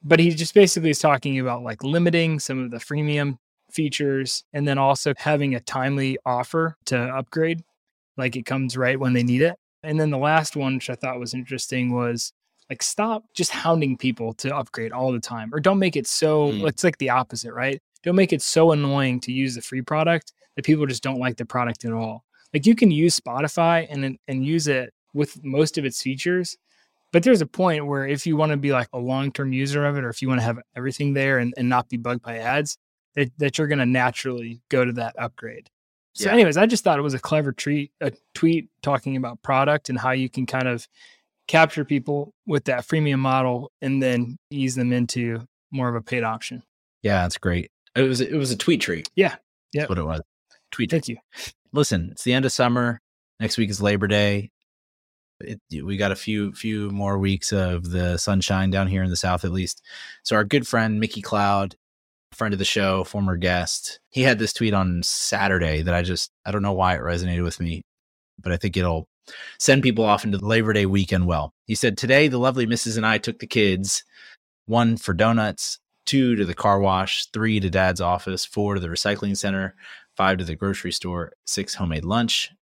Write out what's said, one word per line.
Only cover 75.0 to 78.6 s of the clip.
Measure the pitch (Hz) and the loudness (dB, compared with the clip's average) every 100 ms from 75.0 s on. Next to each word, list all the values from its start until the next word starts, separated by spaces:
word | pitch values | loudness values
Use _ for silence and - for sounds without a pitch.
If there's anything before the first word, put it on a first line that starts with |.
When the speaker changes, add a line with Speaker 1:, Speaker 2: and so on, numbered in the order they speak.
| - | -2
Speaker 2:
donuts, | 87 110 113 107 - - - _ _ - | 2 4 4 0 -4 -8 -10 _ _ -2
two | 139 127 113 | 2 2 2
to | |
the | 95 | 0
car | 87 104 98 | 0 2 4
wash, | 98 92 95 - - | 4 2 0 -4 -6
three | 113 110 107 | -2 0 2
to | 95 | 2
Dad's | 87 92 87 | 2 2 2
office, | 90 87 - 92 | 0 -2 -2 -6
four | - - | -6 -2